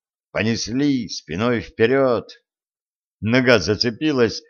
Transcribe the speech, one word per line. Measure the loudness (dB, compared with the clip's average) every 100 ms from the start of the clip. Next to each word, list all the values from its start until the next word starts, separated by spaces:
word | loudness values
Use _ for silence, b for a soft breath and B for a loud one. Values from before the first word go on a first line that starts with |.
| _ _ _
понесли | -4 -2 -2 -4 -2 -2 -2 -4
спиной | -12 -10 -4 -2 -2
вперёд. | -4 0 2 2 2 0 -4 -16 _ _ _ _ _ _ _ -8
Нога | 0 2 4 4
зацепилась, | 2 0 -2 -2 -2 2 0 0